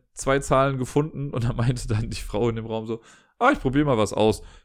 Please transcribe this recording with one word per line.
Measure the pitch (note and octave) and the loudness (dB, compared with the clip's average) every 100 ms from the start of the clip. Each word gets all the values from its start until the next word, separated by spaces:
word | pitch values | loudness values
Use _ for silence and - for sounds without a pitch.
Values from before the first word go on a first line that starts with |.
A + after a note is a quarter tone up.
| _ | _
zwei | - C3+ C#3 | -6 0 0
Zahlen | - C3+ C3+ C3+ | 4 2 2 0
gefunden | B2 D3 D#3 C3+ C#3 | -2 0 -2 -4 -6
und | A#2 A#2 | -2 -2
da | |
meinte | A#2+ A#2+ B2 - | 0 0 -2 -2
dann | G#2+ A2+ | -2 -2
die | G#2+ | -6
Frau | - G#2 A#2 | -6 -2 0
in | A2+ | -2
dem | A2+ | -4
Raum | A2 A2 | -6 -6
so, | A2 - - _ - | -8 -10 -20 _ 0
ah, | B3 | 2
ich | - | 2
probier | C3 C3+ D3 | 0 2 2
mal | A#2 | 2
was | G2+ | 2
aus. | - A2 G#2+ - - | 2 2 2 -6 -20